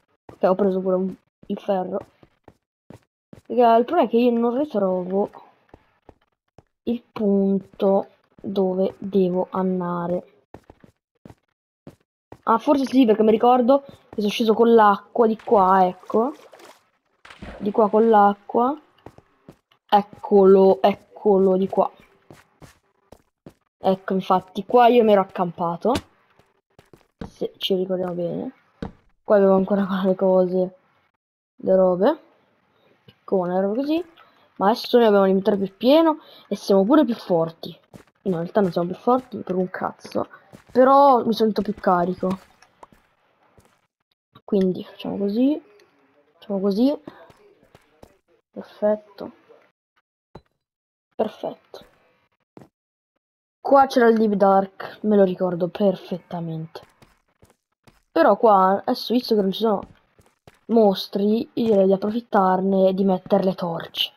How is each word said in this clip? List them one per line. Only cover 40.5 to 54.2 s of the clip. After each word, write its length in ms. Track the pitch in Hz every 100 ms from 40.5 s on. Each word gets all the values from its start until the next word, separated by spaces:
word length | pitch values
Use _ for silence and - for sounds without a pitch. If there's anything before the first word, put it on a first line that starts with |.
| - _
Però 520 | 240 262 277 277 240
mi 80 | 226
sento 300 | 214 220 208
più 120 | 202
carico. 640 | 202 202 180 175 180 185 190 _ _ _ _ - _ _ _ _ _ _ _ _ _ _ _ _ _ _ _
Quindi 380 | - 202 185 180
facciamo 340 | - - - 190
così. 460 | 202 214 269 320 - _ _ _ _ _ _
Facciamo 260 | _ - 196
così. 360 | 202 196 262 302 - - - _ _ _ _ _ _ _ _ _ _ _ _
Perfetto. 800 | 202 - - 208 214 - - 208 - _ _ _ _ _ _ _ _ _ - _ _ _ _ _ _ _
Perfetto. 800 | - 220 - - - _ - _ _ _ _ _ _ _ - - _ _ _ _ _ _ _ _ _ -
Qua 200 | 277 269
c'era 200 | 262 233
il 100 |
Deep 180 | 220